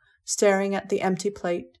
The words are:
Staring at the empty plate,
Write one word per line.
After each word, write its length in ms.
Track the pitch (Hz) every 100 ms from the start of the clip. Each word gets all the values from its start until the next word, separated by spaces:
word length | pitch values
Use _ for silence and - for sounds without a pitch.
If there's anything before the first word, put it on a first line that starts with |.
| _ _
Staring 500 | - - 208 190 196
at 140 | 196 196
the 120 | 196
empty 300 | 190 185 208
plate, 480 | 202 180 175 - _